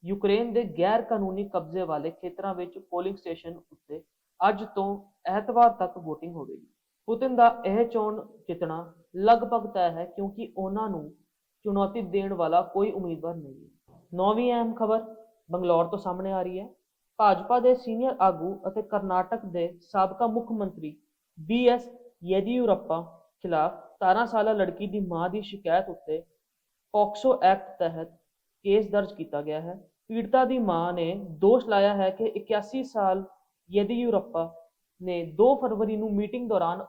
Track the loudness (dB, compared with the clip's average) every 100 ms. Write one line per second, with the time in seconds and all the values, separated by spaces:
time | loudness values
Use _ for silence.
0 | -6 -2 2 2 2 -2 -2 0 2 2
1 | 0 -2 -2 -4 -4 -4 -4 -4 -4 -4
2 | -6 -8 -12 -8 -6 -6 -8 -12 -8 -6
3 | -4 -6 -10 -10 -12 -16 -20 -20 -16 -16
4 | -16 _ _ 0 0 0 -4 -4 -4 -4
5 | -10 _ -4 -4 0 6 6 6 -4 -6
6 | -10 -10 -10 -12 -12 -14 -18 _ _ _
7 | -6 -2 0 6 6 6 0 2 2 0
8 | -2 -4 -10 -14 -10 -6 -6 -6 -12 -18
9 | _ 0 4 4 4 -2 -2 0 0 0
10 | -8 -6 -8 -8 -10 -8 -6 -4 -4 -6
11 | -10 -16 _ _ _ _ -2 0 0 -2
12 | -4 -2 -2 0 2 2 2 0 0 -2
13 | -6 -6 -8 -10 -12 -18 -20 _ _ -20
14 | _ 0 2 2 2 0 -2 -2 0 0
15 | -2 -14 -20 _ -8 -2 2 2 2 -2
16 | -6 -6 -4 -4 -4 -6 -12 -16 _ _
17 | _ 2 4 4 4 4 6 4 0 -2
18 | -2 2 2 2 -2 -6 -6 -6 -4 -4
19 | 0 -2 0 -4 -6 -4 -4 -6 _ 0
20 | 0 0 -2 -2 -4 -4 -4 -6 -12 -14
21 | _ _ _ -14 -2 2 4 4 0 -16
22 | -20 _ -2 0 2 2 2 2 0 -4
23 | -6 -16 _ _ -2 0 0 -2 -14 0
24 | 2 4 2 2 2 2 0 -2 -6 -4
25 | -4 -2 -2 -4 -8 -8 0 0 0 -6
26 | -6 -8 -8 _ _ _ _ _ _ 2
27 | 2 2 2 4 4 4 0 -4 -4 -4
28 | -10 -14 _ _ _ _ 2 2 2 0
29 | -2 -6 -8 -6 -6 -6 -8 -12 -18 _
30 | -8 -6 2 4 4 2 0 0 -2 -2
31 | -4 -4 -10 2 6 6 4 4 4 4
32 | 0 0 -4 -4 -2 -2 -2 -6 -6 0
33 | 2 0 -4 _ _ _ _ 0 0 0
34 | 0 0 0 -4 -4 -8 -20 _ _ _
35 | -6 -6 -4 4 4 4 0 -2 -2 -2
36 | -2 -2 -2 -4 -2 0 0 -2